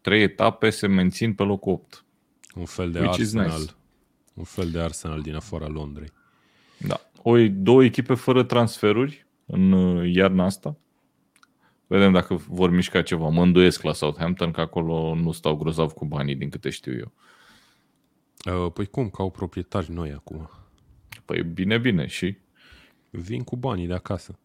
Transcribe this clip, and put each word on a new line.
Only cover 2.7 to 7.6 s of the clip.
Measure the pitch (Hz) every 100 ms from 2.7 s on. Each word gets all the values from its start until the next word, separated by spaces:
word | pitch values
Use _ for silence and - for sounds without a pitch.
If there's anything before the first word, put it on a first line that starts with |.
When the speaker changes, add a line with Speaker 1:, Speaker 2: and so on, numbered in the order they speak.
| - 90
Speaker 2:
de | 85
Speaker 1:
Which | 90 90
is | 110
Speaker 2:
Arsenal. | 110 87 80
Speaker 1:
nice. | 78 _ _ _ _ _ _
Speaker 2:
Un | -
fel | 87 - 87
de | 82
Arsenal | 82 80 82 78
din | 76
afara | 78 - 80 78
Londrei. | 76 73 71 73 _ _ _ _ _ _ _ -
Speaker 1:
Da, | - _ _
o, | 117 120 113
două | 98